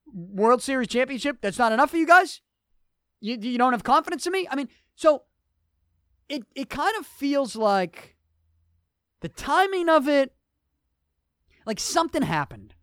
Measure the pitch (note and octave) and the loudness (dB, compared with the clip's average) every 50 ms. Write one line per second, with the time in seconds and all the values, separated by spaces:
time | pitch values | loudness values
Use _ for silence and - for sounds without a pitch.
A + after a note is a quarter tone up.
0 | _ D#4 A#3 F3+ E3+ F#3 G3+ F#3+ G#3+ A3+ B3 B3 - C4+ C4+ C4 A#3+ - - A#3+ | _ -18 -16 -16 -14 -10 -2 2 4 4 4 4 2 -2 -2 -2 -2 -2 -2 -2
1 | C4 B3 C#4 A3+ - C#4+ C4+ - - G3+ E3 - A#3+ A3+ A3 A3+ C#4+ C#4+ - E4 | -2 -2 -4 -4 -4 -4 -4 -4 -6 -6 -2 0 0 2 4 2 2 2 2 0
2 | D#4+ D4+ E4+ F#4 F#4 D4 - - _ _ _ _ _ _ _ _ _ _ _ _ | 4 6 6 6 6 4 -4 -14 _ _ _ _ _ _ _ _ _ _ _ _
3 | _ _ _ _ G#3+ G#3 B3 A3+ G3+ B3+ B3 A#3+ B3 B3+ B3 G#3+ - - B3+ D#4 | _ _ _ _ -10 -8 -8 -6 -6 -4 0 2 2 2 2 0 0 2 2 2
4 | D#4+ F4+ F4 C#4 - F4 F#4 F#4+ F4+ - C4 C#4 C#4 - _ _ _ _ _ - | 2 0 -6 -6 -4 -4 -2 -2 -4 -4 -6 -6 -8 -8 _ _ _ _ _ 0
5 | - D#4 D4 - - _ _ _ _ _ _ _ _ _ _ _ _ _ _ _ | 2 2 2 2 -2 _ _ _ _ _ _ _ _ _ _ _ _ _ _ _
6 | _ _ _ _ _ - C#4+ C#4+ G#3 - _ C4+ C#4 - - B3+ D4+ F#4+ A4 G#4+ | _ _ _ _ _ -10 -10 -10 -10 -12 _ -12 -10 -10 -8 -4 -2 -2 -4 -4
7 | D4 - - - C#4 C#4 C#4+ C#4 C#4 G#3 - A3 A3 G#3 G3+ G3 F#3 E3+ - - | -8 -14 -12 -8 -4 -2 -2 -2 -2 -4 -4 -2 0 0 2 0 -2 -4 -8 -14
8 | - - _ _ _ _ _ _ _ _ _ _ _ _ _ _ _ _ _ _ | -20 -20 _ _ _ _ _ _ _ _ _ _ _ _ _ _ _ _ _ _
9 | _ _ _ _ - E3 - - - C#4 D4 F4 F#4+ G4 F#4+ F#4 E4+ E4+ D#4+ D4+ | _ _ _ _ -14 -14 -14 -12 -4 0 2 2 2 2 0 0 2 2 2 4
10 | B3+ D4 D4 C#4 C4+ C4 - _ _ _ _ _ _ _ _ _ _ _ _ _ | 4 2 2 2 2 0 -4 _ _ _ _ _ _ _ _ _ _ _ _ _
11 | _ _ _ _ _ _ _ _ _ _ _ _ _ G#3+ A3 - - - - E4+ | _ _ _ _ _ _ _ _ _ _ _ _ _ -10 -8 -6 -6 -2 -2 -2
12 | E4 - - D#4 C4 D3+ E3 D3+ C#3+ - B2+ G#2+ G2 G#2+ - _ | -2 0 -2 -2 -2 0 -2 -4 -4 -6 -10 -18 -20 -20 -20 _